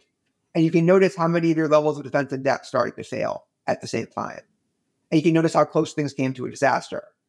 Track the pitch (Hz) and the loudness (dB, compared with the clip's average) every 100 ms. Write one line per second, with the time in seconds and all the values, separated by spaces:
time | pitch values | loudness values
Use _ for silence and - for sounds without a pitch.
0 | _ _ _ _ _ 175 160 165 165 190 | _ _ _ _ _ 0 2 4 4 6
1 | 190 170 165 170 165 160 156 151 151 143 | 4 2 0 0 2 0 4 4 2 -2
2 | 135 143 135 131 135 117 - 127 120 - | -4 -4 -2 -4 -2 -2 -2 -2 -2 -4
3 | 110 113 - - _ _ - 123 123 117 | -10 -6 -6 -6 _ _ -6 -6 -4 -8
4 | - - 110 - - _ _ _ _ _ | -6 -8 -10 -10 -20 _ _ _ _ _
5 | - 160 165 165 160 160 151 160 156 - | -2 2 4 2 2 2 2 0 -2 -4
6 | 143 - 131 123 120 110 135 123 - - | -6 -2 -4 -4 -10 -2 0 0 -4 -12
7 | - _ | -14 _